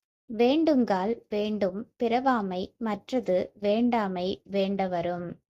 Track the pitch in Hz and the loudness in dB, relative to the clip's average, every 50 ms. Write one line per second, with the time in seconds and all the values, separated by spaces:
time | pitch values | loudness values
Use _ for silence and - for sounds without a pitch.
0 | _ _ _ _ _ - 226 214 240 247 294 330 320 320 294 254 226 208 196 180 | _ _ _ _ _ -8 0 2 2 4 4 4 4 4 4 4 4 2 2 0
1 | 190 220 233 - - _ 214 208 208 214 214 202 208 180 185 208 247 - _ - | 0 -2 -4 -4 -6 _ -4 -2 -2 -2 -2 0 -2 -2 -2 -4 -10 -12 _ -4
2 | 240 226 226 254 262 269 247 220 196 190 180 185 196 - _ - 233 214 208 208 | -2 0 0 2 2 2 2 2 0 -2 -4 -4 -6 -8 _ -6 -4 -4 -4 -6
3 | - - 254 247 - - 180 185 - - _ - 202 202 208 233 247 240 240 226 | -4 -4 -4 -2 0 0 0 0 0 -4 _ -2 0 2 2 2 2 2 2 2
4 | 208 190 185 180 180 190 - - _ 190 196 196 190 196 196 196 190 185 180 170 | 0 0 -2 -2 -4 -4 -4 -6 _ -4 -2 0 0 0 0 0 -2 0 -2 -2
5 | 170 175 175 175 175 170 - - _ | -2 -2 -4 -6 -8 -10 -12 -16 _